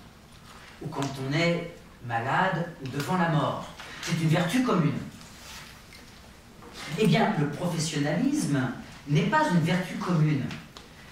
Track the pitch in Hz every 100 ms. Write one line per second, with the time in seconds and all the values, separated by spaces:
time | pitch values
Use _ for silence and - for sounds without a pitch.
0 | - - - - - - - - 143 -
1 | 135 131 131 156 170 170 - - - -
2 | 120 120 123 185 190 160 170 - 135 143
3 | - 185 170 151 117 - - - - -
4 | - 160 160 175 170 254 - 180 139 117
5 | - - - - - - - - - -
6 | - - - - - - - - - 170
7 | 202 226 208 151 143 - 175 156 - 151
8 | 143 180 269 302 151 139 123 113 - -
9 | 147 151 208 302 302 170 165 180 175 -
10 | 190 160 151 127 - - - - - -
11 | -